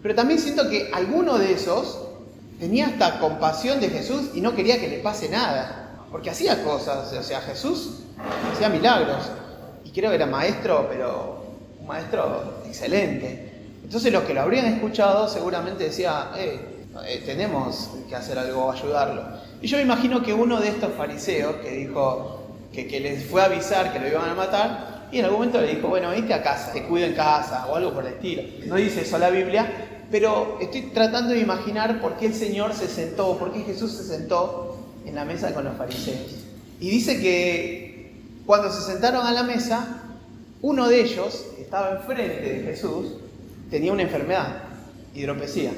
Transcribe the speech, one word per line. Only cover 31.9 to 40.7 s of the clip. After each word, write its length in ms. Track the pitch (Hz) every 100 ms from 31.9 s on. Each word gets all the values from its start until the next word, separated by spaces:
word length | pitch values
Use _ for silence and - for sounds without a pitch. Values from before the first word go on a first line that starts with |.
| 226
por 160 | 196 -
qué 120 | 220
el 60 |
Señor 400 | 220 214 196 214
se 140 | 208 180
sentó, 500 | - 165 - 190 175
por 140 | 180
qué 100 | 220
Jesús 280 | 208 190 226
se 140 | - -
sentó 720 | 156 160 180 185 - - - - - 147
en 100 | 147
la 100 | 147
mesa 280 | 170 -
con 120 | 147 135
los 100 | 123
fariseos. 720 | 127 127 - 131 - - - - - -
Y 100 | 180
dice 300 | 220 214 262
que 720 | 185 180 180 170 - - - - - - - -
cuando 280 | - 208 202
se 100 | -
sentaron 440 | - 185 240 254 240
a 60 |
la 120 | 240
mesa, 580 | 247 240 240 226 247 - - - - - - -
uno 260 | 277